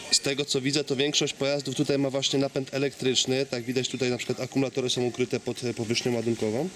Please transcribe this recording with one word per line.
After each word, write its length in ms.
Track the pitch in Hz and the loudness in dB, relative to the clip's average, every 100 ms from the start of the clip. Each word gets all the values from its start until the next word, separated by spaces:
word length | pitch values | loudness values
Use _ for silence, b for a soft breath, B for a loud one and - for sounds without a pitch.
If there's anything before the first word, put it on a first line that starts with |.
| - | 0
Z 100 | - | 0
tego, 240 | 139 135 | 2 0
co 160 | 143 139 | 0 0
widzę, 240 | 131 147 | 2 0
to 120 | - 131 | 2 2
większość 380 | 143 - 143 | 4 2 0
pojazdów 400 | - 139 143 135 | 0 0 0 -2
tutaj 240 | 131 143 143 | 0 2 2
ma 120 | 135 | 2
właśnie 280 | 135 135 139 | 0 0 2
napęd 360 | 135 143 135 | 2 -2 -2
elektryczny. 720 | 135 139 - 127 120 131 131 135 | -2 -2 0 2 2 2 0 0
Tak 180 | 123 | -4
widać, 240 | 117 127 123 | -2 -2 -2
tutaj 220 | 127 127 | -2 0
na 80 | 123 | 0
przykład 220 | - 123 | -2 -4
akumulatory 500 | 127 135 131 135 123 | -2 0 0 0 -2
są 120 | 131 | 0
ukryte 380 | 123 117 123 120 | 0 0 -2 -2
pod, 240 | - 117 | -4 -4
e, 100 | 123 | -4
powierzchnią 400 | 113 110 120 127 | -4 -2 0 0
ładunkową. 540 | 117 117 113 110 113 180 | 0 0 0 0 0 -2